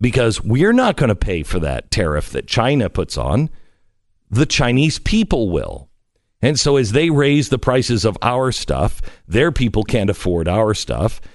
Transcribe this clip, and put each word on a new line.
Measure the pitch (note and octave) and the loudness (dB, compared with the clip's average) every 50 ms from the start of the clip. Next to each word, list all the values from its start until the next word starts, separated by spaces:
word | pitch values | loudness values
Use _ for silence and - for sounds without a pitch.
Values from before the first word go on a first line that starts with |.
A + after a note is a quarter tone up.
Because | A2 B2 - C3+ A#2+ A2+ G#2 - - | -2 0 2 2 2 2 0 0 -2
we're | G#2 A2+ C3 F3+ G#3+ A#3+ | 0 0 2 4 4 4
not | B3+ B3+ A3 E3+ | 4 2 2 0
gonna | - D3+ A#2 G2+ | 2 2 0 0
pay | - - - F#2 E2 D2 | 0 0 -2 -2 -2 -4
for | - - F2+ | -2 -2 -2
that | D#2+ C#2+ C2 A#1 - - | -2 -2 -4 -6 -8 -6
tariff | - A2+ F#2 D#2 D2 D2+ C#2 - | -4 -2 0 0 0 -2 -4 -4
that | - C2 - | -6 -8 -8
China | - - A#2+ A2+ C3 D3 C#3 G#2+ F2 | -4 -2 0 0 2 2 2 0 0
puts | - - E2+ - - | -2 -4 -6 -4 -4
on. | C#2+ A#1 C2+ E2 B2+ D#3 D#3 - - - - _ _ _ _ _ _ _ _ _ _ _ - | -4 -2 0 0 0 0 -2 -4 -10 -18 -20 _ _ _ _ _ _ _ _ _ _ _ -4
The | G2+ A#2+ D3+ | 0 0 0
Chinese | - - - C#3 A#2+ B2 C3 D3+ D#3 - - | 2 0 0 0 2 2 2 2 2 0 -2
people | - - G#3 A3 A3 - F#3 C3+ A2 F#2+ | -2 0 0 0 2 0 0 0 0 0
will. | E2+ C#2+ G1+ G1+ - - - - _ _ _ _ _ _ _ _ _ _ | -2 -2 -4 -6 -10 -14 -16 -20 _ _ _ _ _ _ _ _ _ _
And | - C3+ D3+ B2+ | -2 0 0 0
so | - D3 C#3+ | 2 2 2
as | C#3 B2 G2 G#2+ | 2 2 2 2
they | C#3+ E3 E3+ | 2 2 2
raise | D3+ C#3+ C#3 C#3+ C#3+ D3+ C#3 - | 2 2 4 4 4 2 2 0
the | - A#2+ | -2 -2
prices | - C3+ B2+ C3 A#2+ - A#2+ G2+ F#2+ | 0 2 2 2 2 0 0 0 0
of | A2 F#2+ - - | 0 0 -2 -2
our | A2+ B2 B2+ C3 C3 - | -2 -2 0 0 -2 -2
stuff, | - - - C#2 C2 D2+ A2 - - - - - - _ | -4 -4 -4 -2 0 0 -2 -2 -2 -6 -8 -8 -12 _
their | - E2 A2+ D3 E3+ | -2 0 2 2 2
people | C#3 - B2+ A2+ - G#2+ G#2+ | 2 2 0 0 0 0 -2
can't | - C3 A#2 G2 G2+ | 0 0 0 0 0
afford | G2 - - F#2 F2 E2+ D#2+ | -2 -2 -2 -2 0 0 0
our | E2+ F2+ A2 A2 G#2+ G#2 | 0 0 2 2 0 0
stuff. | - - - A#1 A#1+ D#2 A2+ - - - - - | -2 -4 -6 -4 -2 -2 -2 -2 -4 -10 -14 -18